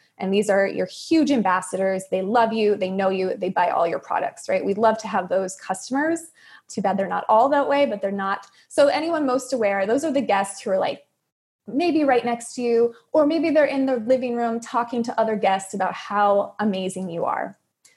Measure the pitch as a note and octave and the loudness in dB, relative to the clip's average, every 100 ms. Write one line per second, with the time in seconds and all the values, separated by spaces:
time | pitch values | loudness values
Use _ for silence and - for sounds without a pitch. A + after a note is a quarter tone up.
0 | _ - F#3+ G3+ G#3 G3 G3 - F#3 - | _ -8 0 0 2 2 2 -2 -6 -8
1 | - D#4+ C#4 C#4+ F#3 F#3 - F#3 F#3+ F#3+ | 0 2 4 2 2 0 -2 -2 -2 -2
2 | F#3 F#3+ F#3+ A#3 A3 A3 G#3 G#3 F#3 F#3+ | -4 -4 0 2 2 2 2 2 0 0
3 | F#3+ G3 F#3 - F#3 F#3 F3 - E3+ D#3 | 0 0 -2 -2 -2 0 2 2 0 -2
4 | - - - - - F#3+ F#3+ G3 A3+ A3 | -4 -4 -4 -6 -4 -2 -2 2 2 2
5 | G#3+ G3 F3+ F#3 F#3+ - - F#3+ - C4 | -2 -4 -2 -2 -2 -8 -8 -8 -4 -2
6 | D#4 E4 - _ - - _ - G3 G3 | -2 -2 -6 _ -20 -20 _ 0 0 0
7 | F#3+ F#3 - A3 C4+ C#4+ C#4 C#4 C#4 G#3 | -2 -4 2 4 6 4 2 2 2 0
8 | G3 G3 G3 G3+ - _ _ - C#4+ D4 | -4 -4 -4 -6 -8 _ _ 2 4 2
9 | D#4+ E4 C#4 B3+ - A#3+ G#3 G3 G3 C4 | -2 0 0 0 -2 -2 0 0 0 0
10 | D#4+ C4+ G#3+ G3 G3 - A3 F#3+ F3+ - | 0 0 2 0 0 -6 -2 0 0 -4
11 | _ _ _ _ _ _ - A#3+ F4 D#4 | _ _ _ _ _ _ -6 -2 0 2
12 | C#4+ B3 A#3 A#3 - - A#3+ A#3 A#3 A#3 | 4 2 0 -4 -8 -6 0 2 2 -2
13 | _ D#4 D4 E4 D#4+ D4+ C#4+ C4+ C4 B3 | _ 2 2 2 2 2 2 2 0 -2
14 | A3 C4 B3 A#3 A#3 A#3 A#3 A#3+ A#3 A#3+ | 0 0 0 -2 -2 -4 -4 -4 -2 -2
15 | A#3 A#3 A3 G#3+ G3 F#3+ F#3+ G3 F#3 F#3+ | -2 0 0 0 0 0 -4 -4 -4 -4
16 | - G3+ G3+ G3+ G3+ - G#3+ F#3+ F#3 F#3 | -4 2 4 4 0 -2 -2 0 -4 -6
17 | F#3 E3+ - - - G3 _ _ _ | -8 -4 -4 -4 -6 -12 _ _ _